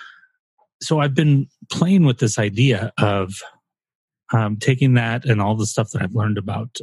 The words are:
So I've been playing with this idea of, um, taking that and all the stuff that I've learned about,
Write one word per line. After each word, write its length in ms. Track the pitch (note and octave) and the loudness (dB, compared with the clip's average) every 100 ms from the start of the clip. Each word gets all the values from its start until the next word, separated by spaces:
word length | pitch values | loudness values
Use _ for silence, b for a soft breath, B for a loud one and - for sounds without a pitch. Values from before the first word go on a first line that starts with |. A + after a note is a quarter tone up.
| B B B B _ _ _ _ | B B B B _ _ _ _
So 200 | - D#3 | -4 -2
I've 140 | D3 | 0
been 340 | C3+ D3+ C#3 C#3 _ - | 2 4 2 0 _ -12
playing 340 | - E3+ G3 | -2 2 4
with 140 | D3+ A#2+ | 4 4
this 200 | A#2 - | 0 0
idea 540 | G#2 G2 C3+ G#2 G#2+ - | -2 2 0 2 -4 -2
of, 360 | G#2 G2+ F#2 G2 B _ _ _ _ _ _ _ _ | 0 0 -4 -8 B _ _ _ _ _ _ _ _
um, 240 | A#2 G#2+ G#2 | 0 0 -2
taking 380 | - C3 C3+ | -2 2 2
that 320 | B2 A#2 A#2+ C3 | 2 0 -4 0
and 160 | G#2+ | 0
all 120 | G2+ | 0
the 120 | A2 G#2+ | -2 -2
stuff 240 | - A2 | -4 -4
that 100 | - | -4
I've 120 | G2 | -4
learned 240 | A2+ A2 G2+ | -2 -2 -4
about, 400 | G2 A2+ A#2 - | -6 -8 -10 -14